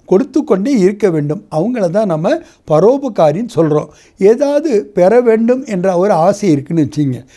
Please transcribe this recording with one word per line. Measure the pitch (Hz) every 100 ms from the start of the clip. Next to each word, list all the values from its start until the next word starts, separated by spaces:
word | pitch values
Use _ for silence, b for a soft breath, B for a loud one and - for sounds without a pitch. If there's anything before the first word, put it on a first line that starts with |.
| -
கொடுத்து | 185 269 302
கொண்டே | - 185 233
இருக்க | 254 185 208 202
வேண்டும். | 160 147 151 -
அவங்கள | 156 208 247 180
தான் | 196 214
நம்ம | 156 185 330 B B -
பரோபகாரின்னு | 156 202 277 277 196 156 156 240 151
சொல்றோம். | 160 151 - b b b
ஏதாவது | 190 240 285 294 320 208 -
பெற | - 180 240
வேண்டும் | 247 220 226 247 254
என்ற | 190 190 175
ஒரு | 202
ஆசை | 175 175 202 202
இருக்குன்னு | 143 131 165
வச்சுங்க. | 143 147 143 120 -